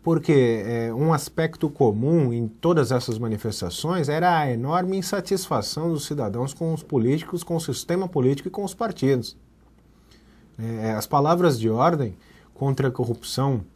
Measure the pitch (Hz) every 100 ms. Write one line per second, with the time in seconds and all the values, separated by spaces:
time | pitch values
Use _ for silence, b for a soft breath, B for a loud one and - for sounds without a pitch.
0 | - 165 160 151 123 113 101 117 117 113
1 | 151 156 - - 160 165 156 147 127 104
2 | 127 165 131 120 113 110 160 175 117 127
3 | 123 110 117 107 113 - 90 - 156 185
4 | 139 151 175 170 143 117 131 170 180 190
5 | 175 202 185 190 - 135 104 - 165 160
6 | - 147 110 104 135 - 165 160 - 143
7 | 113 147 160 175 - 170 165 127 - 175
8 | 185 165 127 139 - - 196 - 226 185
9 | 131 131 113 - _ _ _ _ _ b
10 | b b b b b - 113 113 110 110
11 | - 143 143 175 175 123 110 110 147 165
12 | 120 87 b b b - 139 135 135 120
13 | 120 113 - - 135 127 90